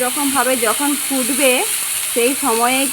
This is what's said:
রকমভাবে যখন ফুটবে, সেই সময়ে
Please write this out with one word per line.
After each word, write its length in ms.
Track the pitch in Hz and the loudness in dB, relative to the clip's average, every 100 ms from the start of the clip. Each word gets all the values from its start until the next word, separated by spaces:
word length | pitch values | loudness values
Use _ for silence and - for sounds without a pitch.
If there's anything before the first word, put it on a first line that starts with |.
রকমভাবে 480 | 254 269 277 269 254 254 226 | -2 -2 0 0 2 2 0
যখন 240 | 226 285 277 | 0 0 -2
ফুটবে, 480 | - 269 240 262 269 254 427 - - - - | -2 -2 -2 2 2 2 0 -4 -4 -6 -4
সেই 180 | 247 240 277 | 0 0 0
সময়ে 380 | 269 226 240 262 277 | 0 2 2 2 0